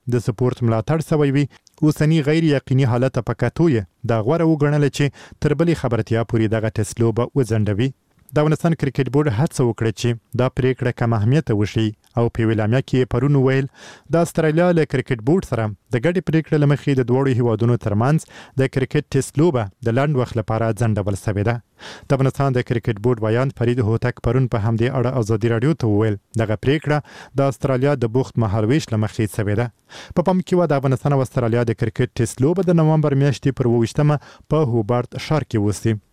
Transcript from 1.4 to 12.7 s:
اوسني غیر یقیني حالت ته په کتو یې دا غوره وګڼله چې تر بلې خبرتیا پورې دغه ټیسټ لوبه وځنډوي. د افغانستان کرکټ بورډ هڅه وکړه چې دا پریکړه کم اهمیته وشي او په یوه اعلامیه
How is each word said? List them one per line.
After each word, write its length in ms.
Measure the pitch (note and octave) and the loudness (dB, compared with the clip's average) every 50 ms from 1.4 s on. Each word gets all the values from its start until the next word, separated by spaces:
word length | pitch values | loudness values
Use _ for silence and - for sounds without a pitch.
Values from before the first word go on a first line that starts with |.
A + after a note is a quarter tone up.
| C#3+ - - - _ _ _ - D3+ | -2 -2 -6 -16 _ _ _ 0 0
اوسني 400 | D3+ D3+ - D#3 D3+ D#3+ D#3+ C3+ C#3+ D#3 | 0 2 2 2 2 2 2 2 2 2
غیر 200 | E3 E3 D#3+ C#3+ | 2 4 2 2
یقیني 380 | C3 - - C3 C3 C#3 A#2 B2 | 2 0 0 2 2 2 2 2
حالت 240 | B2 C3 C3 - B2+ | 2 0 0 -2 -2
ته 120 | A2+ - | -4 -4
په 120 | A#2 - B2 | -2 -2 -2
کتو 280 | A#2+ - - E3 E3+ C3+ | -2 0 2 2 2 2
یې 340 | A2 G2 - _ _ - A2 | 2 -2 -4 _ _ -4 -2
دا 140 | A#2 A2+ G#2 | 0 0 0
غوره 180 | A2+ D#3 E3+ E3 D#3+ | 0 0 2 2 2
وګڼله 380 | D#3+ D3 D3 D3 D3 D3+ D3 C3+ - | 2 2 2 0 2 2 0 0 0
چې 100 | - D3 C#3 - - - - - - - | 0 -2 -2 -2 -6 -20 -20 -10 -2 0
تر 120 | D3+ D3 | 0 0
بلې 260 | C3+ E3+ E3+ D#3+ - - | 2 2 0 0 0 -2
خبرتیا 420 | B2 A#2 A2+ A2 - A2+ A2+ A#2 - | -2 -2 -2 -2 0 -2 -2 -2 0
پورې 260 | - A2+ A2 G#2+ G#2+ A2 | 0 0 0 0 0 0
دغه 180 | G#2 A2 - | -2 -2 -2
ټیسټ 200 | - G#2 - - - A#2 | -2 -4 -4 -2 -2 0
لوبه 300 | A#2 A2 A#2 A#2+ - - | 0 0 0 -2 -2 0
وځنډوي. 600 | C#3+ B2+ G2 A2 A2 G#2+ G#2+ G#2 F#2+ B2 C3+ - _ _ _ _ _ _ _ C3 | -2 -2 0 0 0 0 0 0 0 -2 -2 -4 _ _ _ _ _ _ _ -2
د 40 | D3+ | 0
افغانستان 340 | D3+ D#3 D#3 - - E3+ D#3+ - | 0 2 0 0 0 -2 -2 0
کرکټ 280 | - C#3 - - C3+ B2 A#2+ | -2 -4 -2 -2 -4 0 0
بورډ 160 | C#3+ D3+ D3+ G#2+ | 0 0 0 0
هڅه 260 | G#2 D3+ E3 - - C3 | 0 -2 -2 0 0 0
وکړه 260 | A#2+ G#2+ - A#2 A2 G#2 - | 0 0 -2 -2 -4 -4 -2
چې 80 | - A#2+ A#2+ A2+ _ _ - A2+ | -2 -2 -2 -4 _ _ -2 -2
دا 80 | B2 C3 - | -2 0 0
پریکړه 360 | - B2+ C3 B2+ - A#2+ B2 A2 - | 0 -2 -2 0 0 -2 -4 -2 -2
کم 140 | B2 A#2 A#2 G#2+ | 0 0 0 0
اهمیته 360 | G#2 A2+ C3+ D#3+ - - A#2 G2+ | 2 2 2 0 0 0 0 0
وشي 260 | G#2 G2 - A2 A2 G#2+ A2 _ _ _ - A#2+ | 0 -2 -2 -2 -2 -2 -4 _ _ _ -2 -2
او 60 | A#2 A#2 - | -2 -2 0
په 80 | - A2+ | 0 0
یوه 100 | A2 A2+ | 0 0
اعلامیه 260 | G#2 G#2+ G#2+ | 0 0 0